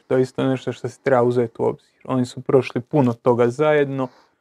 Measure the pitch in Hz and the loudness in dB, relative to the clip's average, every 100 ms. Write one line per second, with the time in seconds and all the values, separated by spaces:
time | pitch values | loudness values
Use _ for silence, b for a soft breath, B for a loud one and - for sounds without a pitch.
0 | _ 131 131 - 135 131 - 117 123 - | _ -2 0 -2 -4 -4 -6 -8 -12 -6
1 | 139 127 123 123 117 - 120 - _ _ | 0 2 2 0 -2 -4 -6 -6 _ _
2 | - 131 123 - - 131 120 127 - 151 | -4 -2 -2 -6 0 0 0 -8 -2 0
3 | 123 117 131 117 120 127 151 151 139 135 | 0 0 0 2 0 0 0 2 0 -4
4 | 127 b b b | -8 b b b